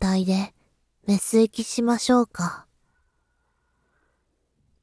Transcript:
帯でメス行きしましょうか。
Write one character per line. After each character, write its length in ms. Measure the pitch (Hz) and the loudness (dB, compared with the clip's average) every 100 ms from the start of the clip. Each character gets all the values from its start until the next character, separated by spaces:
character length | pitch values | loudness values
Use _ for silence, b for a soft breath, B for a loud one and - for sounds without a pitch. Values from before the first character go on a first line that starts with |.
帯 220 | 190 190 | 0 0
で 320 | 185 190 196 _ _ _ _ _ - | 0 -2 -4 _ _ _ _ _ -2
メ 120 | 202 | -2
ス 240 | - 220 | 2 2
行 100 | 226 | 2
き 120 | - 220 | 0 -8
し 160 | - | -4
ま 180 | 233 233 | -2 0
し 140 | - | 2
ょ 80 | 247 | 2
う 60 | 233 | 2
か。 380 | - 175 - - _ _ _ _ _ _ _ _ _ _ _ _ _ _ _ _ _ _ _ _ _ | -4 -8 -8 -20 _ _ _ _ _ _ _ _ _ _ _ _ _ _ _ _ _ _ _ _ _